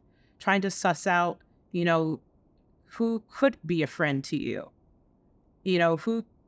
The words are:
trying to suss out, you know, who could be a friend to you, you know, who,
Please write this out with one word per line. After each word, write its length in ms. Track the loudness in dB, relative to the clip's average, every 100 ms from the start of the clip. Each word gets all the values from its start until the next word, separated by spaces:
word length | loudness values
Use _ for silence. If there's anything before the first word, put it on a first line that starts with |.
| _ _ _ _
trying 240 | 0 0
to 80 | 0
suss 360 | -2 -2 0 0
out, 320 | 2 0 -4 _ _ _
you 120 | -2
know, 360 | 2 2 0 -4 _ _ _ _ _ _ _
who 360 | -4 -2 -2 _
could 280 | 2 2 2 -4
be 160 | -2
a 40 | -2
friend 380 | -2 -2 -2
to 140 | -4 -6
you, 320 | -4 -8 -10 _ _ _ _ _ _ _ _ _
you 140 | 0 2
know, 200 | 4 2
who, 260 | -2 -4 -6 _